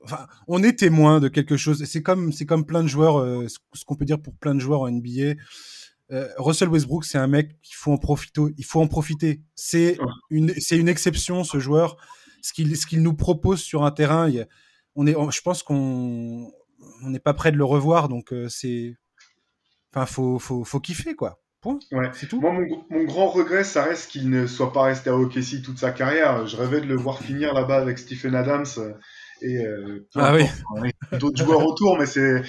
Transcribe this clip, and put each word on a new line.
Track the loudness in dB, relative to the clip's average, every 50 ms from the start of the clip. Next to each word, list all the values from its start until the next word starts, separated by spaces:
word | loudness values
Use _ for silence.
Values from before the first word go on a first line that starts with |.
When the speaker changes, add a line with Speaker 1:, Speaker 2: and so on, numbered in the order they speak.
| -16
Speaker 1:
Enfin, | -12 -12 -12 -14 -16 -20 _ _ -2
on | 0 4
est | 4 4 4 6
témoin | 4 6 6 8 8 8 8 6
de | 4 2
quelque | 2 0 0 2 0
chose. | 0 2 0 0 -2
Et | -2
c'est | -6 -8 -2
comme, | 0 0 0 2 0 -2
c'est | -4 -4 -2
comme | 0 0 0 0
plein | 0 0 0
de | 0 0
joueurs, | 2 4 4 6 4 4
euh, | 2 0 -2 -4 -6 -8
ce, | -10 -14 _ _ -20
ce | -14 -10
qu'on | -8 -6
peut | -4 -2
dire | -2 -2 -2
pour | -4 -10 -12
plein | -6 -2 0 0
de | 0
joueurs | 2 2 0 0
en | 0 0
N | -2 -4
B | -4 -6 -4 -2
A. | 0 -2 -2 -4 -8 -18 -20 -20 -20 -20 -20 -20 -20 -20 _ _ _ -10 -8
Euh, | -8 -8 -8 -6
Russell | -2 0 0 2 2 2 2
Westbrook, | 4 2 2 0 -2 -4 -4
c'est | -4 -2 0
un | 2
mec | 2 2 2 2 0 -4 _
qu'il | _ -20 -18
faut | -6 -2 0
en | 0 0
profiter, | 0 0 -2 -2 -4 -4 -2 0 0 0 -2
il | -6 -8
faut | -2 0 2
en | 2 2
profiter. | 0 -2 -2 -4 -4 -2 -2 -2 -2 -2 -6 _ _
C'est | -12 -6 -2 2 2 2 2 2 0
Speaker 2:
Ouais. | -4 -6 -8 -10 _ -2
Speaker 1:
une, | 0 2 2 2 0 -2
c'est | -2 0 2
une | 2 4 4
exception, | 2 2 0 0 0 0 -2 -2 -2 -4 -4
ce | -2 -4 -4
joueur. | 0 2 4 4 4 2 0 -6 -20 -20 -20 -20 _ _ _ _
Ce | -12 -8
qu'il, | -4 -2 0 0 0
ce | -2 -4
qu'il | -2 0 2
nous | 2 2 2
propose | 0 0 0 0 0 2 0 0 0
sur | -2 -4 -2 0 0
un | 2
terrain, | 2 2 2 2 4 4 2 2
il | 0
y | 0
a, | -4 -8 _ _ _ _ _ _ _ _ -4
on | 0 2
est, | 2 2
on, | 2 0 -2
je | -4 -4
pense | -2 -4 -4 -4
qu'on, | -2 -2 -2 0 0 -2 -2 -4 -4 -4 -6 -6 -8 -8 -10 -10 -12 -14 -18 -20 _ _ _ _ -20 -20 -20 -12
on | -8 -8
n'est | -6 -2
pas | 0 -2 0
prêt | 2 2 2
de | 2
le | 2 2
revoir. | 2 2 2 2 2 2 2 2 0
Donc, | -4 -6 -8 -8
euh, | -10 -8 -8 -8
c'est, | -10 -8 -8 -6 -6 -6 -6 -10 -12 -16 _ _ _ _ _ _ _ _ _ _ _ _ _ _ _ _ _ _
enfin, | -6 -4 -4
faut, | -4 -4 -2 -2 -2 -2 -2
faut, | -4 -6 -6 -6 -6
faut | -6 -6 -6
kiffer, | -6 -8 -10 -8 -8 -8 -6
quoi. | -6 -6 -8 -8 _ _ _ _ _
Point. | -8 -6 -6 -6 -8 -6
Speaker 2:
Ouais. | -4 -4 -4 -4
Speaker 1:
C'est | -6 -10 -10
tout. | -8 -4 -2
Speaker 2:
Moi, | 0 0
mon | 0 0
gr-, | -2 -4 -6 -10 -8 -6
mon | -2 -2 -2
grand | 0 0 2 2 2
regret, | 4 2 2 2 2 0
ça | 0 0 0 0 0
reste | 0 -2 -4 -8 -10
qu'il | -8 -4 -2 0
ne | 2 0 0 -2
soit | -2 -2 -2 0
pas | 2 2
resté | 2 2 2 0 0 0
à | 2
O | 2 2 0
K | 0 -4
C | -4 -4 -6 -8
toute | -8 -10 -8 -4
sa | -4 -4
carrière. | -2 -2 -2 0 2 2 4 2 2 0 -2 -4
Je | -4
rêvais | -4 -2 0 0 0
de | 0
le | 0 -2
voir | 0 0 -2 -6 -6
finir | -6 -6 -4 -2 -2 0 0
là-bas | 0 2 2 2
avec | 2 2 0 -2 -6
Stephen | -8 -12 -10 -6 -4 -2 0
Adams, | 0 2 2 0 0 -2 -4 -8 -8
euh, | -10 -10 -10 -14 -20 -20 -20 -20 -20 -20 -14 -10
et, | -6 -4 -4 -4 -4
euh, | -4 -6 -8 -10 -10 -12 -12 -14 _
peu | -2 2
Speaker 1:
Ah | 4 4 6
oui. | 6
Speaker 2:
importe, | 4 2 0 -6 -10 -10 -8 -6 -4
hein, | -6 -6 -8 -10 -8
et | -6 -2
d'autres | -2 -2 -2 0 2
joueurs | 4 4 4 4
autour, | 4 2 2 2 4 4 4
mais | 2
c'est, | 0 0 2 2 4 2 2 -2